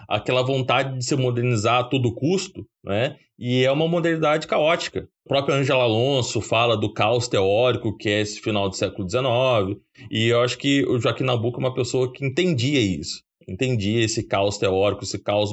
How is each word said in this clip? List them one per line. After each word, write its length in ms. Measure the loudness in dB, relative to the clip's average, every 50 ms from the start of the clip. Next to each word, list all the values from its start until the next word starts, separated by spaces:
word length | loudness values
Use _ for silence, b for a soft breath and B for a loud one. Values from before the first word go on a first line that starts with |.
| B
aquela 360 | -4 -4 -4 -2 0 0 0 2
vontade 540 | 0 0 0 0 0 0 0 0 -2 -4
de 80 | -6 -4
se 100 | -2 0
modernizar 640 | 0 2 0 0 0 0 0 0 2 2 2 2 2
a 40 | 2
todo 300 | 0 0 0 0 0 0
custo, 520 | 0 0 0 0 0 -2 -6 -10 -14 -16 -16 _ _ -8
né? 320 | -4 -2 -2 -2 -2 B B B B _
E 260 | -8 -4 0 2 2 4
é 80 | 2
uma 160 | 2 2 2
modernidade 580 | 2 0 0 0 0 0 2 2 2 2 0 0
caótica. 640 | -2 0 2 2 2 2 0 -2 -6 -8 -8 -10 -10 _ _ _
A 40 | -2
própria 260 | -2 0 0 0 0
Angela 280 | 0 2 2 2 2 4
Alonso 560 | 4 2 2 2 2 2 0 -2 -2 -4 -4
fala 380 | -2 0 2 2 2 2 2
do 160 | 0 0 -2 -2
caos 340 | 0 0 2 2 0 0
teórico 680 | 0 0 0 2 2 2 4 2 2 2 0 -2 -6 -6
que 100 | -4 -2
é 140 | 0 0 0
esse 180 | 0 -2 -6 -6
final 300 | -4 -4 -2 -2 -2 -2
do 60 | -2
século 300 | -2 -4 -4 -4 -6 -4
dezenove. 720 | -2 -2 -2 0 0 2 2 2 2 2 2 2 0 -4 -8 -12 _ B B -12 -6
E 160 | -2 0 2
eu 140 | 4 4 4
acho 160 | 2 2 0
que 280 | -2 0 2 2 2 2
o 140 | 2 0 0
Joaquim 240 | 0 0 -2 -2 -2
Nabuco 360 | -2 0 0 -2 -2 -2 -2
é 40 | -4
uma 100 | -4 -2
pessoa 400 | -2 -4 -2 0 -2 -2 -2 -4
que 100 | -6 -6
entendia 560 | -4 -2 0 0 0 0 0 0 0 2 2
isso. 440 | 2 2 0 -2 -6 -8 -10 -12 -16 _ _ _ _
Entendia 560 | -12 -6 -2 -2 0 0 0 0 0 0 0 0
esse 200 | 0 -2 -4 -4
caos 340 | -2 0 0 0 0 0
teórico, 460 | 0 0 0 2 2 2 2 0 -2 -6
esse 140 | -8 -8
caos 340 | -6 -4 -2 0 0 0 0